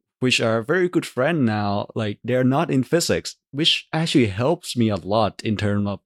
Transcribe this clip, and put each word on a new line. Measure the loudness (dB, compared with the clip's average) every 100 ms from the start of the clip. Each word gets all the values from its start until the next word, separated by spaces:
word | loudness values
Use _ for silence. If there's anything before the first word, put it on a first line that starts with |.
| _ -4
which | 0 2
are | 2 0
a | 0
very | 0 2
good | 0 -2
friend | -2 0 2 0
now, | 0 -2 -2 -4 -6
like, | -6 -6
they're | -2 2
not | 2 2 0
in | 0
physics, | 2 0 0 -2 -4 -14 _
which | -2 0 0 -2
actually | -4 2 2 2
helps | 2 -2 -2 -4 0
me | 0
a | 0
lot | 0 0 0 -2
in | -4 -2
terms | 0 0 -2
of, | -6